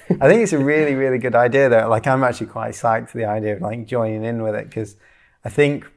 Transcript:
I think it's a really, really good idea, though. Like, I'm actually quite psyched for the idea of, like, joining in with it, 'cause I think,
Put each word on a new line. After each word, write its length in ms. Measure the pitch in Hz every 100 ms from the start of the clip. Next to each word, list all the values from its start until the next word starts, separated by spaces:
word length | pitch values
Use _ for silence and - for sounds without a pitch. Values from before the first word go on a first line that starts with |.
| - 180
I 80 | 135
think 140 | 220
it's 100 | 202
a 60 | 156
really, 360 | 139 151 151
really 240 | 135 135 127
good 160 | 123
idea, 340 | 117 123 135 135
though. 200 | 113 113
Like, 180 | 110 135
I'm 180 | 131
actually 240 | 127 120 110
quite 240 | 113 113
psyched 360 | 110 120 113 117
for 80 | 120
the 60 |
idea 300 | 110 107 107
of, 80 | 104
like, 240 | 104 117 113
joining 380 | 123 113 107
in 180 | 113 117
with 120 | 110
it, 160 | 107 110
'cause 260 | - 107 - _ _ _ _
I 40 | -
think, 380 | - 143 143 -